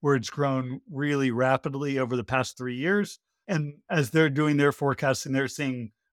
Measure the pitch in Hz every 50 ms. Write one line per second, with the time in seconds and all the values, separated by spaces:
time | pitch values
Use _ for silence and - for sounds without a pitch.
0 | - 143 139 131 110 - - - 143 139 135 131 127 127 127 135 - - 165 135
1 | 143 147 147 139 135 131 117 117 127 131 135 131 - 147 135 139 147 143 135 135
2 | 131 117 127 123 107 - 135 131 123 - - - 127 123 123 127 139 175 196 208
3 | 202 190 - - _ _ _ _ _ - 196 156 151 147 143 - _ - 202 160
4 | 139 107 - 160 160 151 135 143 151 151 147 143 143 143 131 - 147 139 135 -
5 | - 139 135 - - 143 135 135 139 127 - - 147 135 127 123 117 107 - _
6 | _ _